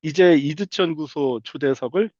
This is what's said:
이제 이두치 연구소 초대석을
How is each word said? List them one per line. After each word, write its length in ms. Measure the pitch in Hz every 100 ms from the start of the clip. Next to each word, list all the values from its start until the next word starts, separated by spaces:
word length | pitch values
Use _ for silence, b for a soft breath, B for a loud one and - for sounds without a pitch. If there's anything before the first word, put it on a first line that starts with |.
이제 340 | 156 147 180 160
이두치 460 | 143 156 196 -
연구소 600 | 180 156 151 - 139 120
초대석을 640 | 110 139 139 135 123 156 220 _